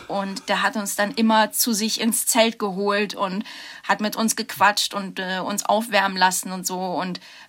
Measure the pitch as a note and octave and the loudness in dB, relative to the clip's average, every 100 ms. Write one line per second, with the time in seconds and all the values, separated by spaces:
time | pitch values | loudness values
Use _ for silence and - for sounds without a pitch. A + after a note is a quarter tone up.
0 | - G3 G3 F#3+ - G3 G3+ G#3+ G3 - | -4 -4 -4 -6 -2 0 0 -2 -4 -2
1 | G3+ C#4+ A3 A3 G#3+ - - G3+ A3 - | -2 2 4 6 4 2 0 0 0 0
2 | A3+ G#3+ - A#3+ A3+ A3+ G#3 F#3 G3+ G3+ | 0 0 2 4 4 2 -4 -2 0 0
3 | G#3 - G3 F#3+ - - - - - G3+ | -2 -2 -4 -4 -8 -12 -16 -12 -2 0
4 | G#3+ G#3 A3 - A3 - G3+ G#3 - G3+ | 0 0 0 0 -4 2 4 4 -2 -4
5 | F#3+ F#3 F#3 F#3 F3 G3+ - G#3 A#3 G3+ | -6 -6 -4 -4 -4 -4 0 0 2 2
6 | G3 F#3+ F#3 F#3 F#3+ F#3 F3+ F#3 F#3 D#3 | 2 4 2 2 -4 -6 -4 -4 -2 -2
7 | F#3 F3 - - | -4 -6 -12 -20